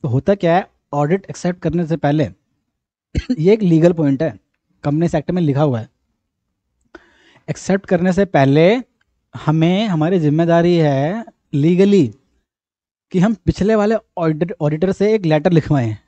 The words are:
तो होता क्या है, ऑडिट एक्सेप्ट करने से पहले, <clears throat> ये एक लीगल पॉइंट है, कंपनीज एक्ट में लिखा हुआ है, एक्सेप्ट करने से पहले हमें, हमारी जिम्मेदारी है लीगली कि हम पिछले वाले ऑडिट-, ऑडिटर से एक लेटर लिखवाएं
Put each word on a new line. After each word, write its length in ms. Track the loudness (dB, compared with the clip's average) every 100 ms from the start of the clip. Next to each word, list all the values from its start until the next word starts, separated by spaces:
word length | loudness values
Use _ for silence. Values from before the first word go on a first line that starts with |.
तो 40 | -2
होता 280 | -2 0 0
क्या 200 | 2 0
है, 100 | -2 _ _
ऑडिट 320 | -4 -2 -2 -6
एक्सेप्ट 320 | -8 -8 -6
करने 240 | -4 -4 -4
से 100 | -2
पहले, 260 | 0 0 -2 -6 _ _ _ _ _ _ _ -8
<clears throat> 240 | -6 -2
ये 140 | 2
एक 100 | 2
लीगल 300 | 2 4 4
पॉइंट 300 | 2 0 0
है, 60 | -4 -8 _ _ _ _
कंपनीज 320 | -4 -2 -2 -2
एक्ट 160 | -4
में 100 | -2
लिखा 200 | 0 0
हुआ 180 | 0 -2
है, 100 | -8 _ _ _ _ _ _ _ _ _ _ -20 _ _ _ _ -12
एक्सेप्ट 380 | -12 -2 -4 0
करने 280 | 0 0
से 120 | 0 0
पहले 400 | 2 4 4 4 2 -4 _ _ _ _ -6
हमें, 520 | -2 0 2 0 -2
हमारी 320 | -2 0 0
जिम्मेदारी 560 | 0 0 2 2 2 2
है 500 | 2 0 -2 -4 -10 _ _ -2
लीगली 500 | 0 2 4 4 2 -4 _ _ _ _ _ _ _ _ _
कि 80 | -2
हम 140 | 0 0 -4
पिछले 300 | -2 0 0
वाले 200 | 0 -2 _ -6
ऑडिट-, 360 | -4 -2 -6 -4
ऑडिटर 300 | -4 -2 -4
से 220 | -2 0 0
एक 100 | 0
लेटर 260 | 0 4
लिखवाएं 420 | 2 2 -2 -2 -6